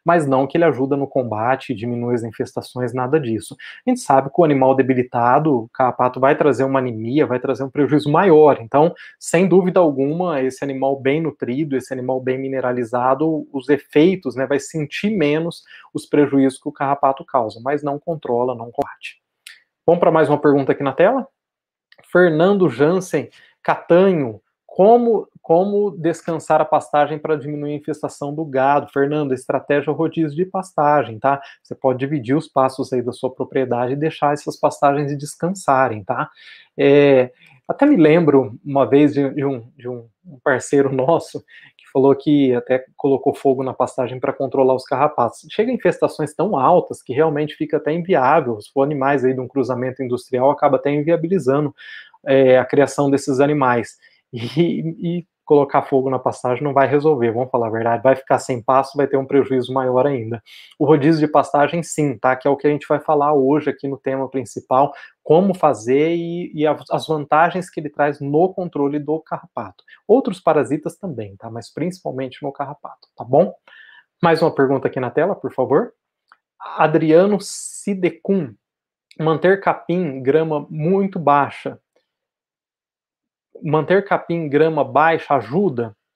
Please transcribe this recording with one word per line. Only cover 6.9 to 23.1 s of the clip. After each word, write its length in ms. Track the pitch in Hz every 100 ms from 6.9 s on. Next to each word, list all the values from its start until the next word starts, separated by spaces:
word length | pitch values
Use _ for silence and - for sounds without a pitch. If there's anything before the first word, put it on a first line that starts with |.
| 110 113 143
vai 160 | 117 123
trazer 240 | 135 120
um 60 | 135
prejuízo 420 | 147 135 147 147
maior. 460 | 156 196 156 151 131
Então, 320 | 113 143 165 - - -
sem 300 | - 170 190
dúvida 320 | 175 185 175
alguma, 640 | 170 135 139 165 180 147
esse 200 | 131 131
animal 380 | 139 135 135 139
bem 220 | 127 147
nutrido, 560 | 156 - 123 127 156 131
esse 160 | 127
animal 260 | 131 127 131
bem 180 | 127 131
mineralizado, 1120 | 135 135 127 123 113 123 127 135 160 156 147
os 200 | 135 127
efeitos, 640 | 143 - 147 170 185 135 120
né, 100 | 131
vai 140 | 143
sentir 480 | - 160 147 - 208
menos 540 | 214 147 151 170 - - - -
os 100 | -
prejuízos 560 | - 147 143 139 135 131
que 80 | 151
o 40 |
carrapato 520 | 143 139 143 135 135
causa, 360 | 170 135 110 113
mas 180 | 123 147
não 160 | 147 143
controla, 560 | - 156 - 120 123
não 160 | 117 120
combate. 520 | - - - - - _ _ - - _ _ -
Vamos 140 | 175
pra 100 | 180
mais 180 | 160 147
uma 100 | 147
pergunta 340 | 151 139 135
aqui 100 | 135
na 100 | 143
tela? 340 | 131 180 262 - _ _ _ _ _ _ _ _
Fernando 580 | 175 180 156 180 202 175
Jansen, 600 | 120 147 185 180